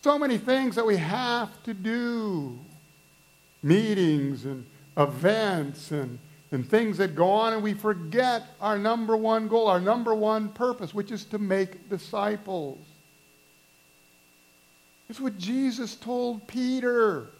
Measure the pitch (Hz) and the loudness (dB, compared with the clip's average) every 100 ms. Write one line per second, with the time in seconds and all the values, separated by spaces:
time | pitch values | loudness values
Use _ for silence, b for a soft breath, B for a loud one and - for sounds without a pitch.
0 | 285 285 285 233 220 262 262 196 226 196 | 2 2 2 0 2 2 2 0 2 2
1 | 160 214 247 240 220 - - 208 202 233 | 0 -2 -2 -2 -4 -8 -10 -6 -4 -2
2 | 240 233 214 180 139 120 147 - _ _ | -2 -2 -2 -4 -6 -10 -16 -20 _ _
3 | _ _ _ _ _ _ 143 185 220 202 | _ _ _ _ _ _ 4 4 4 2
4 | 175 151 139 131 123 131 120 B B - | 4 2 0 -4 -8 -10 -12 B B 2
5 | 147 127 175 220 214 180 143 147 - 147 | 2 4 2 2 0 0 -4 -8 -6 -6
6 | 131 120 B B B 135 123 214 226 196 | -6 -10 B B B -6 2 2 2 0
7 | 196 151 175 208 226 220 214 202 214 190 | -2 2 4 4 2 0 -2 -2 -2 -2
8 | 160 226 254 233 240 - 202 208 208 233 | -2 0 2 0 -4 -6 -2 0 0 0
9 | 220 220 220 220 220 226 220 180 180 240 | 2 2 4 2 2 2 4 4 4 2
10 | 233 220 214 220 214 208 247 240 175 202 | 2 2 2 0 -2 -2 -2 -2 -6 -6
11 | 202 220 - 214 202 190 190 - - 190 | -6 -8 -8 -6 0 0 0 -6 -8 -8
12 | - 214 202 208 208 185 147 135 156 - | -6 -2 -2 -2 -6 -6 -6 -10 -18 -20
13 | _ _ _ _ _ _ _ _ _ _ | _ _ _ _ _ _ _ _ _ _
14 | _ _ _ _ _ _ _ _ _ _ | _ _ _ _ _ _ _ _ _ _
15 | _ 226 262 202 180 254 269 233 233 - | _ -6 -6 -4 -4 0 0 -2 -8 -10
16 | 220 247 247 226 - 240 254 262 247 240 | -6 -2 -2 -4 -8 -4 -2 0 2 4
17 | 220 156 110 | 4 2 -6